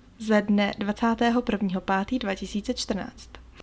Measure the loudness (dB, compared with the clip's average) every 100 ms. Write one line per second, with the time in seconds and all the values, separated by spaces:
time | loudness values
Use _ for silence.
0 | -20 -8 2 2 4 2 2 -2 -4 0
1 | 0 2 4 2 2 0 0 -2 0 0
2 | 0 -2 -2 -4 -4 -6 -4 -4 -2 -4
3 | -4 -12 -18 -20 -20 -20